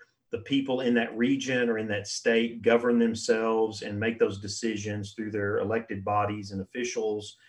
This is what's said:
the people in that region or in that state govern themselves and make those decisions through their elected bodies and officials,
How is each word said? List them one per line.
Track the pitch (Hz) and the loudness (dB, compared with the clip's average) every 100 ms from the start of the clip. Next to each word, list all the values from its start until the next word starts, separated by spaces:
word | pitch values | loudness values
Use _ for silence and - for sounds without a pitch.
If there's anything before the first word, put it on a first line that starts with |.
| - _ _ | -20 _ _
the | 107 | -10
people | - 139 135 127 | -2 0 0 0
in | 127 | 4
that | 120 113 110 | 2 2 0
region | 123 135 127 127 120 | 2 2 0 0 2
or | 110 | 0
in | 107 | -2
that | 104 101 | -4 -4
state | - 123 117 117 117 | -2 2 4 2 0
govern | 110 117 120 120 | 4 4 6 4
themselves | 117 113 - 113 113 113 110 104 | 4 2 0 2 2 2 2 -2
and | 110 101 | -6 -2
make | 113 113 | -2 2
those | 110 98 | 0 0
decisions | 101 - 113 107 104 104 101 | -8 -4 -4 -4 -4 -6 -8
through | - 107 | -8 -6
their | 104 101 107 | -2 -2 0
elected | 98 113 113 101 | 0 -2 -4 -6
bodies | 98 104 101 104 98 | -2 0 0 -4 -8
and | 95 | -8
officials, | 95 127 120 120 110 104 101 - | -8 -6 -4 -2 -2 -4 -6 -16